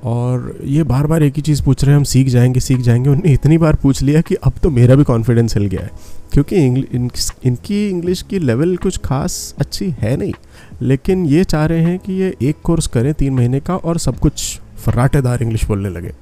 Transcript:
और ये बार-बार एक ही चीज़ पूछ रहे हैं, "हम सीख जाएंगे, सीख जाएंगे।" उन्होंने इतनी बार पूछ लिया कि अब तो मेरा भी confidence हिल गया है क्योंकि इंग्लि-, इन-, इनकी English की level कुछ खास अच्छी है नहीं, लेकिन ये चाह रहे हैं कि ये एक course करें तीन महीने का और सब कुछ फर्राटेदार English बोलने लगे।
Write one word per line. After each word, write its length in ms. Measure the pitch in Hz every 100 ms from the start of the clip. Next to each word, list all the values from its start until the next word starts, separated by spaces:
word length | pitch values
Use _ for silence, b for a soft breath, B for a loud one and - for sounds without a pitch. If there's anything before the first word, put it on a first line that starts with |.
और 540 | 120 120 123 127 123 -
ये 180 | - 143
बार-बार 400 | 160 123 147 165
एक 120 | 147 139
ही 60 |
चीज़ 200 | 147 143
पूछ 220 | - 131
रहे 80 | 135
हैं, 40 | 143
"हम 80 |
सीख 240 | 143 123 131
जाएंगे, 320 | 123 123 127
सीख 180 | - 127
जाएंगे।" 320 | 120 120 131
उन्होंने 220 | 139 165
इतनी 260 | 131 139 165
बार 160 | 160
पूछ 280 | 151 139 135
लिया 180 | 135 151
कि 140 | 170
अब 180 | 185 135 -
तो 80 | 185
मेरा 240 | 127 120
भी 100 | 135
confidence 520 | 147 117 110 117 117 104
हिल 100 | 101
गया 140 | 92
है 100 | 95 - B B -
क्योंकि 240 | - 147 196
इंग्लि-, 340 | 135 123 -
इन-, 380 | 127 123 - - -
इनकी 460 | 131 123 - 202 208
English 320 | 180 170 180
की 160 | - 196
level 380 | 151 113 165 180
कुछ 220 | 196 -
खास 560 | - 135 175 - - -
अच्छी 320 | 147 - 196
है 260 | 120 107 143
नहीं, 160 | 196 - B B B B
लेकिन 440 | 123 135 - 185 170
ये 180 | 143
चाह 220 | 185 160 151
रहे 160 | 165
हैं 160 | 165 180
कि 140 | 196
ये 240 | 190 190 -
एक 140 | 127 151
course 240 | - 165 -
करें 280 | 127 123
तीन 200 | 156 139
महीने 260 | 131 123 135
का 160 | - 180
और 220 | 165 170
सब 200 | - 123
कुछ 420 | 156 - - - - -
फर्राटेदार 680 | - 107 131 147 127 123
English 220 | 113 113
बोलने 240 | - 101 98
लगे। 260 | 87 87 -